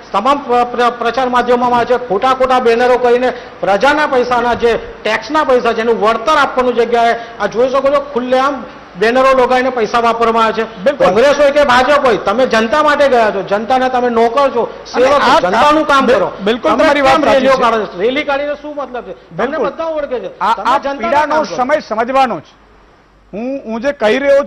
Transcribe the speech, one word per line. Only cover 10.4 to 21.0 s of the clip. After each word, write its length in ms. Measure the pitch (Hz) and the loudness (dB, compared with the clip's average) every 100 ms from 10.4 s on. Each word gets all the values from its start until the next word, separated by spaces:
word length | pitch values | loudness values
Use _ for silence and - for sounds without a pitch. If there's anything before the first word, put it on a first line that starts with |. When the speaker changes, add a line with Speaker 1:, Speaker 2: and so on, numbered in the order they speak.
Speaker 1:
આવે 80 | 226 | 0
છે. 240 | 214 220 - | 0 -6 -4
Speaker 2:
બિલકુલ. 300 | 208 294 - | -2 2 2
Speaker 1:
કોંગ્રેસ 320 | 196 277 277 | 4 4 4
હોય 120 | 285 | 2
કે 140 | 285 | 4
ભાજપ 420 | 285 247 262 285 262 | 4 4 4 2 2
હોય, 100 | 196 | 0
તમે 300 | - 220 254 | 0 0 0
જનતા 360 | 226 226 302 | 0 0 0
માટે 260 | 302 285 277 | 2 2 2
ગયા 220 | 240 214 | 2 2
છો, 120 | 196 | -2
જનતાના 460 | 175 202 226 262 254 | -4 -4 0 0 0
તમે 200 | 254 247 | 0 0
નોકર 420 | 226 233 233 269 | 2 2 2 0
છો, 340 | 240 208 - - | 0 -4 -6 -6
સેવક 140 | 208 262 | 0 2
છો, 60 | |
Speaker 2:
અને 100 | 285 | 4
આ, 160 | 233 311 | 4 2
Speaker 1:
જનતાનું 460 | 180 220 294 302 294 | 2 2 4 4 2
કામ 200 | 277 262 | 2 4
Speaker 2:
બિલ-, 120 | 254 | 2
Speaker 1:
કરો. 140 | 165 - | 0 -4
Speaker 2:
બિલકુલ 280 | 196 240 - | -4 -2 0
Speaker 1:
તમે 120 | 254 | 2
Speaker 2:
તમારી 160 | 311 285 | 2 2
વાત 120 | 269 | 2
Speaker 1:
કેમ 100 | 311 | 2
Speaker 2:
સાચી 120 | 269 | 2
Speaker 1:
રેલીઓ 180 | 262 262 | 2 2
Speaker 2:
છે. 100 | 262 | 2
Speaker 1:
કાઢો 240 | 233 226 196 | 2 0 -4
છો? 140 | 180 | -4
રેલી 240 | 220 269 | -2 -2
કાઢીને 300 | 285 277 294 | -2 -4 -4
શું 220 | 285 302 285 | -8 -10 -10
મતલબ 280 | 254 240 | -10 -10
છે? 80 | 190 | -14
તમને 340 | - - 165 240 | -16 -14 -6 -6
Speaker 2:
બિલકુલ. 200 | 311 233 | -4 -4
Speaker 1:
બધા 180 | 277 | -4
ઓળખે 360 | 330 311 285 247 | -6 -6 -6 -6
છે. 180 | 185 - | -8 -4
Speaker 2:
આ, 160 | - | -2
Speaker 1:
તમે 160 | - 214 | -2 -2
Speaker 2:
આ 80 | 262 | -2
Speaker 1:
જનતાનું 240 | 269 277 | -2 -6